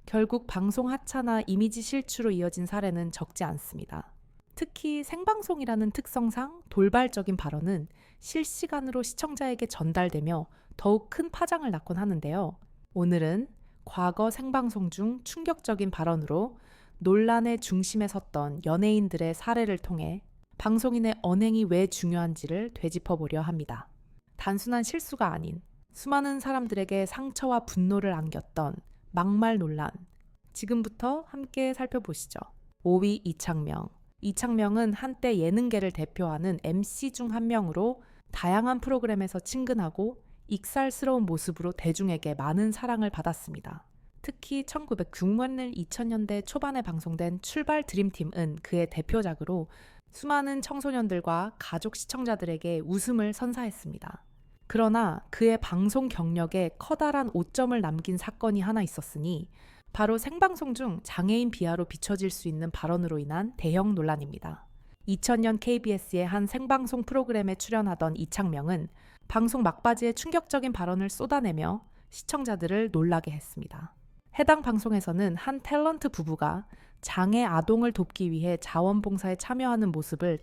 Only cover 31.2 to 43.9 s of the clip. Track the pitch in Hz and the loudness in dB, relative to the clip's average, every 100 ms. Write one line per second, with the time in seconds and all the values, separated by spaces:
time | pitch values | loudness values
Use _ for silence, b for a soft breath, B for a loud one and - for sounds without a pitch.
31.2 | 320 277 269 - 262 262 254 254 - 151 | -4 -12 -8 -2 0 0 -4 -4 -4 -8
32.2 | - - - - - _ 180 185 202 208 | -10 -12 -12 -16 -20 _ 4 6 6 2
33.2 | 175 - - 160 147 76 - - - _ | -2 -4 -2 -2 -2 -4 -6 -12 -20 _
34.2 | 202 190 233 226 208 214 226 208 262 262 | -6 -2 0 2 2 4 2 0 -4 -2
35.2 | 247 208 160 208 247 220 190 170 156 - | 0 2 4 4 2 2 0 -2 -4 -2
36.2 | 175 151 180 170 160 180 208 - 269 254 | -2 0 -2 -2 0 0 -2 -4 -6 -4
37.2 | 240 226 226 233 180 165 220 254 B B | -4 -2 0 2 0 0 0 0 B B
38.2 | B - 180 196 240 254 - 262 226 202 | B -4 2 4 4 0 0 0 2 0
39.2 | 190 185 - 262 254 233 165 - 208 254 | -2 -4 -6 -4 0 0 0 0 -2 -4
40.2 | b b b 202 - 277 269 254 269 254 | b b b -6 -2 0 0 0 2 2
41.2 | 196 160 - 160 175 185 165 160 190 160 | 2 0 -2 -4 -4 -2 0 0 0 0
42.2 | 156 143 139 175 220 208 247 233 208 160 | -2 -2 0 2 2 0 -2 0 0 -2
43.2 | 165 160 - 156 - 156 - | -4 -4 -6 -12 -12 -14 -16